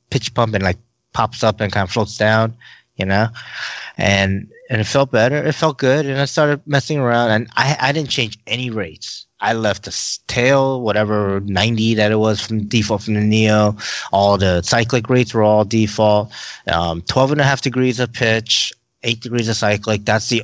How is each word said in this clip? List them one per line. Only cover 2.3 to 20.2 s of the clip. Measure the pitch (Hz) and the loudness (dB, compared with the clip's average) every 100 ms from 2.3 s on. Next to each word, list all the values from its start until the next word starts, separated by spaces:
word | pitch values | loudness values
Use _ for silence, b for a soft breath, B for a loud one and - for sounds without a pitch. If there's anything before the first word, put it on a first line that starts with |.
| 110 113 117 B B B - | 2 0 -4 B B B -8
you | 95 | -2
know?" | 98 113 117 B B B B B - | 0 0 -4 B B B B B -4
And, | 95 98 98 98 - - - | 0 2 2 0 -6 -18 -6
and | 113 | -2
it | 107 | 0
felt | 139 135 | 0 2
better. | 117 120 147 143 | 2 2 2 -2
It | |
felt | 143 160 135 | 0 0 0
good. | 131 143 139 | 2 2 0
And | 135 | -2
I | 139 | -2
started | - 147 143 - | 2 2 0 -2
messing | 143 - 151 | -2 0 -2
around, | 123 120 120 | 2 2 2
and | 107 117 - | 2 0 -2
I, | 135 147 | 0 0
I | 131 | 0
didn't | 147 143 | -2 -2
change | - 110 - - | -2 -4 -6 -8
any | 117 127 | -6 -4
rates. | 110 85 73 - - - _ | -6 -6 -10 -16 -16 -20 _
I | 107 | -2
left | 117 107 98 | 0 0 -2
the | - | -6
s-, | - - - - | -8 -8 -8 -6
tail, | - 123 139 135 131 | 0 2 4 2 0
whatever, | 113 101 107 104 101 98 | 0 0 0 0 0 -2
ninety | 101 95 110 113 113 | -2 0 2 2 2
that | 110 104 | 2 2
it | 107 | 2
was | 110 107 | 2 0
from | - 110 104 | -2 -4 -2
default | 120 104 104 | 0 0 -2
from | - | -2
the | 104 | 0
Neo. | 104 107 107 107 104 101 B B B | 2 4 4 4 2 0 B B B
All | 98 101 101 | 2 4 4
the | 95 87 | 4 2
cyclic | - 117 117 127 110 | 2 0 2 0 2
rates | 127 120 | 0 2
were | 113 | 2
all | 107 107 104 | 4 4 2
default. | 113 104 107 107 104 107 B B B - | 0 0 2 2 2 0 B B B -4
Um, | 85 85 82 | -2 0 -4
twelve | 82 131 135 | -4 0 2
and | 151 | 2
a | |
half | 139 135 | 2 0
degrees | 135 123 127 117 | -2 0 0 0
of | 117 | -4
pitch, | 110 113 110 110 - - - _ _ | -2 0 0 0 -2 -4 -8 _ _
eight | 120 117 | -6 -6
degrees | 117 120 113 | -4 -4 -2
of | 110 | 0
cyclic. | 107 104 113 104 104 | 0 0 0 -2 0
That's | 110 | 0